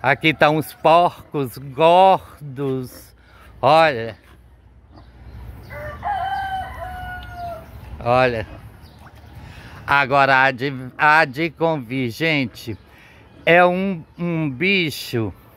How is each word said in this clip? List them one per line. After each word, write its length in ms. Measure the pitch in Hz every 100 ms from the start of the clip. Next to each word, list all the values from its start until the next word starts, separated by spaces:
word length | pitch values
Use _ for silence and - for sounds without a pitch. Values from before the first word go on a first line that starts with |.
Aqui 260 | 123 139 160
estão 280 | 143 151 156
os 160 | -
porcos 840 | - 160 165 175 - - 147 135 -
gordos. 1600 | 139 131 160 175 190 180 - - 147 127 139 131 127 - - _ _ - - -
Olha. 560 | 123 156 160 123 113 104 _ - _ _ _ _ _ - - - - - - - - - 605 - 807 784 762 784 784 762 762 1017 719 740 719 719 698 - 698 659 - - - -
Olha. 460 | 117 123 127 113 104 - - - - - - - - - - - - - -
Agora 540 | 143 135 139 135 131
há 60 | 135
de, 200 | 127 139 131 127 -
há 260 | 151 156
de 240 | 156 123 165
convir, 600 | - 165 156 113 135 123
gente. 680 | 107 160 151 123 - - 101 - - - - - - -
É 180 | 170
um, 400 | 180 180 196 175 - -
um 320 | 175 165 156
bicho 840 | 123 185 196 165 - - 120 107 - -